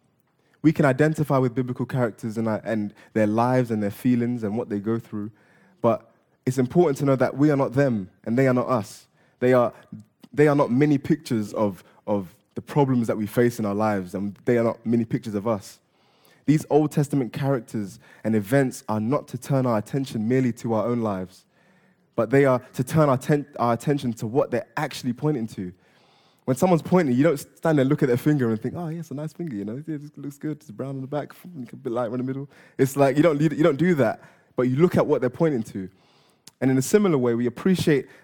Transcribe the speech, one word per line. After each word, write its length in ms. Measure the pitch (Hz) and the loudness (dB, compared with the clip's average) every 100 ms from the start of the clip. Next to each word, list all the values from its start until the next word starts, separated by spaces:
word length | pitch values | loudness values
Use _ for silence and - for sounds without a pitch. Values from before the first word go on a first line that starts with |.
| _ _ _ _ _ _ | _ _ _ _ _ _
we 120 | 151 | 0
can 100 | 165 | 2
identify 540 | 143 127 151 156 147 135 | 2 2 2 0 -2 0
with 180 | 131 117 | 0 -2
biblical 300 | 123 123 120 | -6 -6 -6
characters 520 | 135 117 - 117 107 | -2 -2 -4 -8 -4
and, 120 | 113 | -2
uh, 100 | 104 - | -4 -4
and 280 | 110 101 - - | -4 -6 -10 -6
their 140 | 110 107 | 0 2
lives 440 | 113 120 127 117 | 2 2 2 0
and 100 | 107 | -2
their 100 | 101 | -4
feelings 520 | - 127 120 120 123 | -2 0 2 0 -4
and 140 | 107 110 | -4 -6
what 100 | - | -4
they 120 | 104 | -4
go 200 | 101 113 | -2 -4
through. 320 | - 107 104 - _ _ _ _ | -6 -10 -10 -14 _ _ _ _
But 300 | - - - _ _ _ - | 0 0 -4 _ _ _ -4
it's 120 | 135 | -2
important 400 | 127 175 170 135 | 0 2 2 2
to 80 | 143 | 0
know 100 | 131 | 2
that 220 | 127 135 | 0 2
we 120 | 151 | 2
are 60 | 139 | 2
not 160 | 120 | 0
them 380 | 123 139 110 92 _ - | 0 0 0 -6 _ -4
and 120 | 120 | 0
they 120 | 135 | 2
are 40 | |
not 140 | 123 - | 2 0
us. 400 | 123 101 - _ _ _ - | -2 -4 -14 _ _ _ -2
They 140 | 123 | 2
are, 180 | 127 117 - - 110 - _ _ | 4 2 -2 -16 -20 -20 _ _
they 160 | 127 151 | 2 4
are 60 | 143 | 4
not 140 | 139 | 2
mini 280 | 123 151 139 | 2 2 2
pictures 560 | - 151 - 113 104 | 0 -2 -2 -4 -4
of, 280 | - 104 90 - _ - | -2 -2 -4 -14 _ -6
of 300 | 101 90 - _ - | -4 -6 -16 _ -16
the 60 | |
problems 460 | - 151 135 123 110 | -4 0 2 2 0
that 80 | 107 | -2
we 100 | 104 | -2
face 320 | - 120 117 | 2 2 0
in 80 | 107 | -4
our 80 | |
lives, 400 | 101 110 101 90 95 | -2 0 -2 -4 -8
and 220 | 101 92 | -8 -6
they 140 | - 120 | -2 0
are 80 | 113 | 0
not 200 | - 113 | -2 -2
mini 200 | 117 113 | -2 0
pictures 280 | 123 113 | -4 -6
of 140 | 101 113 | -6 -4
us. 320 | 104 - - _ _ _ _ _ _ - | -4 -6 -20 _ _ _ _ _ _ 0
These 200 | 156 - | 0 2
Old 200 | 143 151 | 2 2
Testament 400 | - 139 143 113 | 0 0 -2 -2
characters 680 | 139 139 135 - 113 98 - - - | -4 -2 -2 -4 -8 -8 -12 -20 -8
and 120 | 110 110 | -2 0
events 480 | 101 139 131 - - | 2 2 2 -2 -6
are 100 | 107 | -4
not 280 | 110 143 - | -2 -2 -4
to 100 | 127 | -10
turn 300 | - 135 127 | -2 0 0
our 100 | 110 | -2
attention 500 | - 139 131 117 110 | -2 -6 -6 -4 0
merely 240 | 131 127 | 0 0
to 200 | 110 117 | -2 -2
our 140 | 110 107 | -2 0
own 140 | 120 | -2
lives, 440 | 110 92 92 - _ _ _ _ _ _ _ - | -2 -4 -8 -14 _ _ _ _ _ _ _ -4
but 160 | 113 | 2
they 140 | 139 139 | 4 4
are 140 | 123 - | 2 -2
to 100 | - | -6
turn 240 | 127 156 147 | -2 2 2
our 120 | 127 | 2
ten-, 260 | - 147 139 - | 0 -2 -2 -2
our 140 | 120 | 0
attention 400 | 117 - 143 127 | 0 -2 -2 -2
to 120 | 110 113 | -6 -2
what 240 | 131 - | -2 0
they're 160 | 123 - - | -2 -4 -6
actually 380 | 147 - 127 | -8 -6 -8
pointing 320 | 120 151 139 113 | -4 -2 -2 -6
to. 260 | - 90 - _ _ _ _ _ _ - | -8 -10 -12 _ _ _ _ _ _ -6
When 120 | 131 | 0
someone's 240 | 185 165 | 2 2
pointing, 340 | - 180 151 123 | 2 2 4 2
you 60 | |
don't 160 | 160 143 | 2 0
stand 400 | - _ 165 151 | -6 _ 0 2
there 60 | |
and 60 | 131 | 2
look 120 | 147 | 2
at 60 | 139 | 2
their 100 | 120 | 2
finger 320 | 151 147 117 | 2 2 2
and 100 | 107 | -2
think, 140 | 127 160 | -4 -8
"Oh, 120 | 165 | -8
yeah, 100 | 165 | -8
it's 140 | 160 | -10
a 20 | |
nice 180 | 135 156 | -10 -10
finger, 240 | - 170 104 | -10 -8 -8
you 80 | |
know, 200 | 101 127 156 | -8 -10 -10
it 320 | 147 147 147 | -10 -12 -14
looks 220 | 139 139 | -14 -10
good, 180 | 151 147 | -10 -10
it's 140 | - | -12
brown 240 | 104 135 135 | -12 -10 -8
on 60 | |
the 60 | 131 | -8
back, 260 | 147 - - 185 165 113 | -8 -8 -12 -18 -14 -14
a 40 | 127 | -12
bit 180 | 131 | -6
lighter 220 | 117 120 123 | -4 -4 -4
in 20 | |
the 60 | |
middle." 260 | 127 135 143 - - - | -6 -6 -10 -16 -8 0
It's 180 | 135 139 | 2 4
like, 180 | 139 143 | 4 4
you 60 | |
don't, 180 | 165 143 | 4 4
you 220 | 160 143 | 2 4
don't 160 | 160 135 | 2 4
do 160 | 175 156 | 2 2
that, 240 | 113 - - _ _ - | 2 -2 -12 _ _ -2
but 80 | |
you 140 | 127 131 | 0 4
look 200 | 175 170 | 4 4
at 80 | 120 | 2
what 160 | 135 | 2
they're 80 | 123 | 0
pointing 320 | - 165 127 | 0 0 0
to. 240 | 110 101 90 - _ _ _ _ _ - | -4 -8 -10 -14 _ _ _ _ _ -4
And 100 | 131 | 0
in 80 | 131 | 2
a 20 | |
similar 380 | 131 208 202 143 | 4 4 4 2
way, 160 | 123 117 | 2 0
we 100 | 120 | -2
appreciate 640 | - 190 180 - 143 - - | -2 0 2 2 0 0 -10